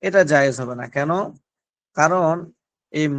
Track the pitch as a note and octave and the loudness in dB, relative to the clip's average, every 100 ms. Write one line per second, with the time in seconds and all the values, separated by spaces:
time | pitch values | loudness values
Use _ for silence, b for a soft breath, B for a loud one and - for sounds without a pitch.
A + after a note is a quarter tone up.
0 | F#3+ F#3+ D#3 D3 C#3 C3 B2 B2 B2 C#3 | 0 2 4 4 2 -2 -8 -10 -8 -6
1 | D3 F3+ F3 - _ _ _ _ _ - | -2 -4 -6 -12 _ _ _ _ _ 0
2 | D#3+ F#3 D#3+ E3+ E3+ _ _ _ _ D3+ | 2 2 0 -2 -8 _ _ _ _ -4
3 | D3+ | -4